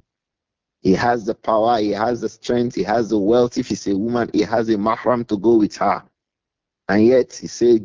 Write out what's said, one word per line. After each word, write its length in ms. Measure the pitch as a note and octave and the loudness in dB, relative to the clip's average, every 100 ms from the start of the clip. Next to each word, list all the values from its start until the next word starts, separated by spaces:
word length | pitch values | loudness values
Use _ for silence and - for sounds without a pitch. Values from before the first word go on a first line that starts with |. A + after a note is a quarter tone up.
| _ _ _ _ _ _ _ _ | _ _ _ _ _ _ _ _
He 120 | F#2 | 0
has 320 | F#2 A#2+ A#2+ G#2 | 0 2 -2 -4
the 80 | |
power, 460 | A2 - A2 A2+ A#2+ | -6 -2 0 2 0
he 120 | G#2 | 0
has 280 | G2 A2+ A#2+ | -2 -2 -4
the 80 | A2+ | -6
strength, 480 | - - A#2+ A#2+ B2 | -10 -4 -2 -2 -4
he 80 | |
has 260 | F#2 A2+ G#2+ | -2 -2 0
the 80 | G#2+ | 0
wealth. 400 | G2 A#2+ A#2+ - | 2 2 2 -2
If 100 | B2 | -6
he's 180 | G#2 - | -6 -4
a 100 | G2 | -2
woman, 320 | A2+ A#2+ A2 | -2 -2 -2
he 80 | G2 | -2
has 260 | G2 A2+ A2+ | 0 -2 0
a 80 | G#2+ | -2
mahram 500 | G#2 A2 A2+ B2 A#2 | -2 -2 -2 -2 -2
to 100 | G#2 | -2
go 180 | G#2 A#2 | 2 4
with 220 | G2+ - | 2 0
her. 260 | G2+ - - _ _ _ _ _ _ _ - | -2 -2 -6 _ _ _ _ _ _ _ -2
And 160 | G2 A2 | 2 4
yet, 260 | B2+ G#2 | 4 2
he 140 | - F2 | -6 -16
say, 320 | - A#2+ A2+ | 0 2 2